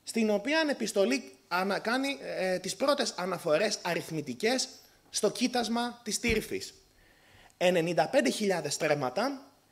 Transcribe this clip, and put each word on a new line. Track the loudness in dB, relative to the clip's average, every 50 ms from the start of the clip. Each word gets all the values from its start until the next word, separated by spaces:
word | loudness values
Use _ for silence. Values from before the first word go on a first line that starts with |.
| _
στην | -6 -2 0 2 2
οποία | 2 2 0 2 2 2 2 2
επιστολή | 0 -2 -2 -2 2 2 2 2 2 0 -4 -8 -18 -20 _ -4
ανα-, | -2 0 0 0 0 -2
κάνει, | 0 0 0 0 0 -2 -4 -6
ε, | -8 -8 -6 -2 -2 -2 -2 -2
τις | -2 -6 -4
πρώτες | 0 2 2 2 2 0 -2 -2 -4
αναφορές | -4 -4 -4 -2 0 2 4 4 4 2 0 -2
αριθμητικές | -2 -2 -2 -2 -2 -4 -6 -6 -6 -6 -4 -2 0 0 2 0 0 -4 -6 -12 -20 -20 _ _ _ _
στο | -2 0 0 0
κοίτασμα | 2 2 0 0 2 0 0 0 0 -2 -2 -2 -6 -8 -6
της | -6 -4 -2
τύρφης. | 0 0 2 0 0 -2 -4 -6 -6 -8 -14 -18 -20 _ _ _ _ -20 _ _ _ -20 -20 -20 -20 -18 _ 0
Ενενήντα | 2 4 4 4 2 2 2 2 2 2
πέντε | 4 2 2 2
χιλιάδες | 2 0 0 0 0 0 0 -2 -2
στρέμματα, | 0 0 2 2 2 0 -2 0 0 -2 -2 -2 -6 -12 -18 -20 _ _ _